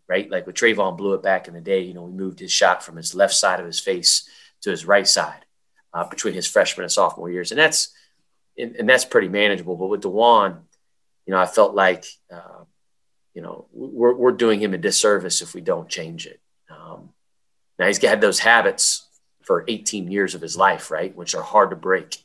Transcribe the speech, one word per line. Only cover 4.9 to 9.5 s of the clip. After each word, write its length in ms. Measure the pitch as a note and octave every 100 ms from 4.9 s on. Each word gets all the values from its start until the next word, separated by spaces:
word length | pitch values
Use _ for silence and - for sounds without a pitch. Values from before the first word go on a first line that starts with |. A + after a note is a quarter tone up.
| G2+ F#2
side, 380 | F#2+ - - _ _ _ _ _
uh, 120 | E2+ F2
between 280 | - G#2+
his 140 | F#2 -
freshman 360 | G#2 G2 -
and 80 | F2
sophomore 380 | - F2 - F2
years. 220 | F2+ F2
And 80 | B2
that's, 340 | D#3 - - _ _ _ _ _ _ -
and, 180 | A#2+ A#2+
and 140 | A2+
that's 160 | B2+ -
pretty 240 | A#2 F#2+
manageable. 460 | G2+ G#2